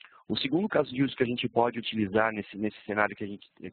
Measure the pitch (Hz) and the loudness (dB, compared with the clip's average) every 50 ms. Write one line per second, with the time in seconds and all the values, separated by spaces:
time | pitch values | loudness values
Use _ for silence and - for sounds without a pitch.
0 | - - _ - _ - 110 - - 135 135 170 208 214 - - 143 120 127 127 | -20 -20 _ -20 _ -6 -4 -4 -2 0 0 0 0 2 2 0 0 0 2 0
1 | 139 127 - - 131 117 123 120 - 120 - 117 117 120 113 113 110 - 113 110 | 0 0 2 0 0 0 0 -2 -4 0 2 4 2 2 2 -2 -8 -6 -2 0
2 | 107 95 95 107 110 113 110 104 98 - - 98 107 107 - - - - 101 104 | 0 2 4 2 2 2 0 -2 -8 -8 -8 -4 -4 -4 -4 -6 -8 -4 0 2
3 | 104 101 104 - 107 98 101 92 - _ _ _ - 92 | 2 2 0 -4 -8 -8 -8 -12 -14 _ _ _ -14 -14